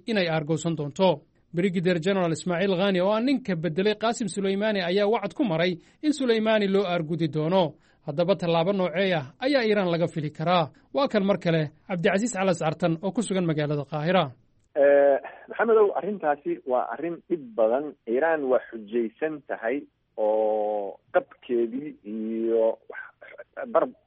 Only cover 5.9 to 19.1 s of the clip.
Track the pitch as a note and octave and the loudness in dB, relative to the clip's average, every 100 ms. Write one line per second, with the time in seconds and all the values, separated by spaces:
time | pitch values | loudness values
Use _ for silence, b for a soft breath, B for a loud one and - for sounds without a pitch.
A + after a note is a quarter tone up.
5.9 | b D#4 C#4+ B3+ A3+ A3 A3 G3 G3 F#3+ | b -2 0 2 2 4 2 4 2 2
6.9 | F3 D3+ D#3+ D#3+ D3+ D#3 F#3+ D#3 - b | -2 -2 -2 -2 -2 0 2 2 -2 b
7.9 | b - D3 F3 G3 F3 E3 E3+ G3+ F3+ | b -8 -2 0 0 2 0 2 0 0
8.9 | E3 G3 E3 B2+ - C4 C#4 A3 G#3 F3+ | 0 0 0 -4 -4 0 2 2 2 2
9.9 | E3 E3+ E3 D3 - D#3+ F3+ D3+ b b | 0 0 -2 -6 -4 0 2 0 b b
10.9 | C4+ C#4 G#3+ G3 G3 F3 E3 D3+ - - | -2 0 2 2 0 2 0 -2 -8 -8
11.9 | F3+ F3 F#3+ A#3 F#3 F#3+ E3 D#3+ D3+ E3+ | -2 0 0 -2 -2 0 0 -2 -2 -2
12.9 | D#3+ G3 G#3 G3+ F#3+ E3+ D3+ D3 D3 C#3 | -2 -4 -4 -2 0 0 0 -2 -2 -4
13.9 | D3+ D#3 F#3 C#3 - _ _ _ D3 C#3+ | -4 2 2 2 -4 _ _ _ 4 6
14.9 | C#3+ C#3+ C3+ - B B - A3+ A3 G3+ | 6 6 2 -2 B B -2 2 4 4
15.9 | - F#3 G#3 D3+ C#3+ E3+ E3+ - B2 - | 2 -6 -4 -2 -2 -4 -6 -2 -2 -2
16.9 | B2 E3+ D#3+ - F3 B2 A2 A2 B2+ D3+ | -6 -8 -8 -6 -6 -4 0 2 2 -4
17.9 | - - B2 D#3+ E3 C3 B2+ - A2+ G2+ | -10 -4 0 0 0 2 0 -2 -14 -6
18.9 | A#2 A2+ | -4 -4